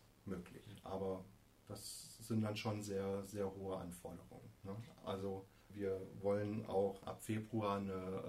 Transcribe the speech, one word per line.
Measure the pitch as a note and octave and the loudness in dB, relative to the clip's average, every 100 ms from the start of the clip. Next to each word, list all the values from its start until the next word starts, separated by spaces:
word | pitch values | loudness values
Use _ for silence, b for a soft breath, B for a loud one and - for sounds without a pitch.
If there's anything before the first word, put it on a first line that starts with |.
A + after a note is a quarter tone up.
| - - - | -20 -12 -6
möglich, | F2 - - - G2 | -6 -6 -12 -12 -12
aber | F#2+ F#2+ F#2+ F#2+ - - - - - | -4 0 0 -2 -6 -18 -20 -18 -10
das | G2+ - - - - - | -8 -8 -10 -12 -12 2
sind | A2 | 4
dann | G#2+ G#2+ | 4 2
schon | A2+ G#2 | 0 0
sehr, | G2+ G2 G2 G2 G2 | 0 2 2 0 0
sehr | G#2 F#2+ G2 | 0 0 0
hohe | F#2+ F#2 | -2 -2
Anforderungen, | F2 F2 - E2+ - E2 - - | -4 -6 -8 -10 -12 -14 -16 -10
ne? | G2 G#2 A#2 - | -6 -6 -8 -8
Also | - F#2+ G2 F#2+ - b b | -4 -2 0 -2 -6 b b
wir | G2+ G2 F#2+ F#2+ F2+ | -2 0 0 -2 2
wollen | G2+ G#2 G#2 A2 A2 | 4 6 4 0 4
auch | F#2+ G2 - | 6 6 4
ab | - - | -6 -4
Februar | - A2 A2 A2+ G#2 G2+ | 0 0 2 2 4 4
eine, | G2 F#2+ F#2 F#2+ | 2 0 0 -2